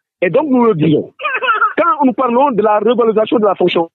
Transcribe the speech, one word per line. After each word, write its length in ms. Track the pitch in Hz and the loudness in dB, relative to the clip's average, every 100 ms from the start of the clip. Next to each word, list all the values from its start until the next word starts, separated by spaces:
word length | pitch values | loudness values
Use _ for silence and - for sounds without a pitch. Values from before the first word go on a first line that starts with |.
| _ _ | _ _
Et 80 | 180 | -2
donc, 180 | 220 311 | -2 0
nous 160 | 254 233 | 2 2
le 100 | 175 | 2
disons. 380 | 160 147 - - 587 523 508 427 - - | 0 0 -2 -8 -8 -4 -4 -2 -2 0
Quand 280 | 339 320 269 | -2 0 0
nous 80 | |
parlons 380 | 240 254 233 285 | 0 0 0 0
de 100 | 208 | 0
la 180 | 214 214 | 0 2
revalorisation 600 | 214 240 233 214 220 247 | 0 0 0 0 0 0
de 60 | 208 | 0
la 100 | 180 | 0
fonction 340 | 180 175 170 | 0 0 -4